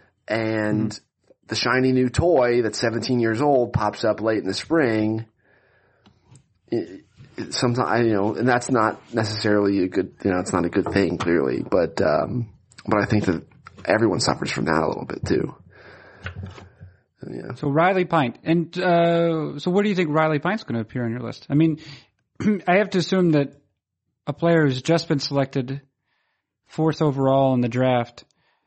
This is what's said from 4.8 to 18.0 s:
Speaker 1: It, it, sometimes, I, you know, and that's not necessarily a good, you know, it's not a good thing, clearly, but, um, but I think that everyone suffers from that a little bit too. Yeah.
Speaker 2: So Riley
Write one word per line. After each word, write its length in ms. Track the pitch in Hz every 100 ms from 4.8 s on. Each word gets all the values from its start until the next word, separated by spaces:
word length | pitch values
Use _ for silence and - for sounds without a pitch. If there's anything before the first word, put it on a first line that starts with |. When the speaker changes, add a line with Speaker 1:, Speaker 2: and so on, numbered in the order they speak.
| 131 110 107 110 113 _ _ _ _ _ _ _ _ _ _ - _ _ -
Speaker 1:
It, 360 | 117 85 95 - - - -
it, 160 | 85
sometimes, 340 | - 127 120 82
I, 120 | 113
you 100 | 117
know, 200 | 101 104
and 140 | - 123
that's 220 | 123 -
not 300 | 123 110 107 -
necessarily 720 | 117 107 107 110 104 101 98
a 40 | 92
good, 260 | 98 92 -
you 60 | 101
know, 80 | 90
it's 120 | -
not 120 | 92
a 40 | 85
good 160 | 98 87
thing, 260 | 98 90 85
clearly, 440 | 85 85 67 62
but, 380 | - 92 82 -
um, 520 | 92 76 76 123 113 - _ - -
but 140 | 107
I 20 | 101
think 200 | 107 95
that 180 | 82 - _ - -
everyone 360 | - 107 113 92
suffers 300 | - - -
from 140 | -
that 180 | 71 80
a 60 | 80
little 160 | - -
bit 180 | - -
too. 280 | - - - - - - - - - - - - - - - - _ _ - -
Yeah. 240 | 120 - 127
Speaker 2:
So 120 | 147
Riley 360 | 143 180 185